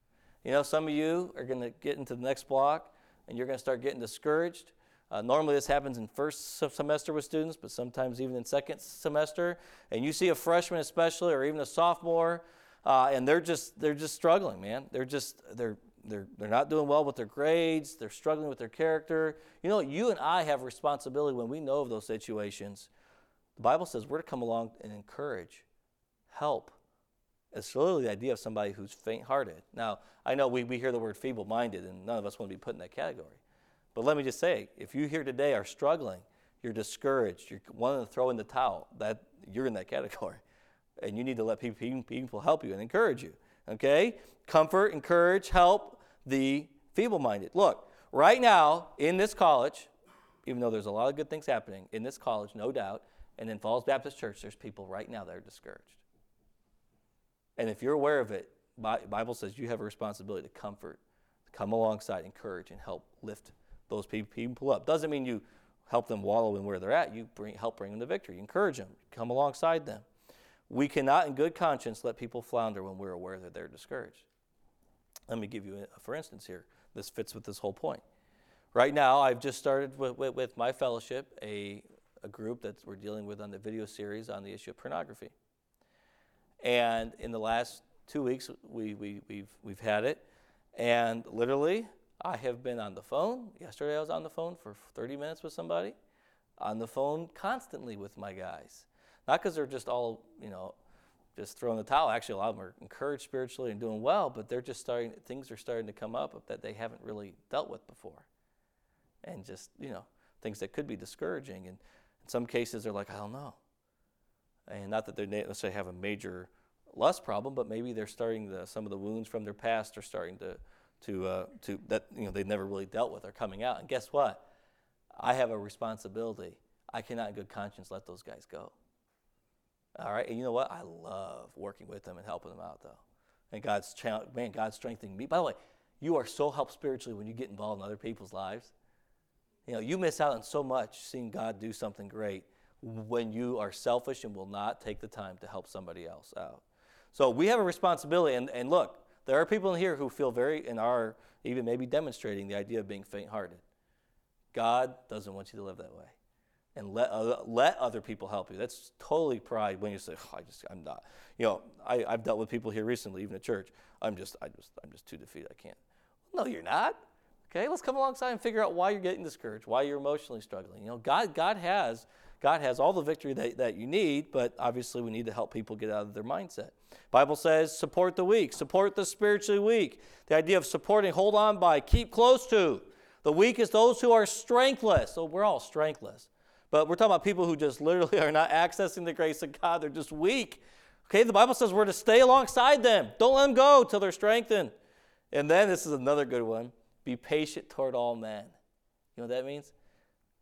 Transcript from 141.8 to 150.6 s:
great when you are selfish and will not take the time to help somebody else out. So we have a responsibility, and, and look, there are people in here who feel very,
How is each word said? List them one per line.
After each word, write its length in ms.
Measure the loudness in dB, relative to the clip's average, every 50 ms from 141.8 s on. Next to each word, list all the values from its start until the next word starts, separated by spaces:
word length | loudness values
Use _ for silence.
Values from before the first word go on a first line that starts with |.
| -10 -10 -10 -12 -16
great 360 | -14 -10 -8 -6 -6 -8 -8 -12 _ _ _ _ _ _ _
when 520 | -16 -14 -12 -12 -6 -4 -4 -2 -2 -4 -4
you 240 | -4 -4 -4 -4
are 140 | -4 -6 -6
selfish 520 | -8 -4 -2 0 0 0 0 -4 -8 -8 -10
and 120 | -12 -12
will 100 | -12 -12
not 360 | -12 -10 -8 -6 -6 -8 -8
take 180 | -8 -10 -10 -10
the 80 | -12
time 300 | -14 -12 -12 -12 -12 -14 -16
to 60 | -16
help 200 | -14 -12 -12 -12
somebody 380 | -12 -14 -14 -12 -12 -14 -12 -14
else 280 | -14 -14 -16 -18 -16 -14
out. 240 | -12 -12 -12 -14 -18 _ _ _ _ _ _ _ _ _ _
So 200 | 0 2 2 2
we 160 | 4 4 4
have 120 | 4 4 4
a 40 | 2
responsibility, 720 | 0 0 0 2 2 2 0 0 0 2 4 4 4 2
and, 160 | 0 -2 -4
and 180 | -6 -6 0 2
look, 300 | 4 4 4 2 -4 -16 -20 _ _ _ _
there 160 | 2 4 4
are 40 | 4
people 280 | 4 0 0 0 0 0
in 60 | 0
here 160 | 0 0 0
who 120 | -2 -4
feel 240 | -4 -2 0 0 0
very, 360 | 2 2 2 2 0 -2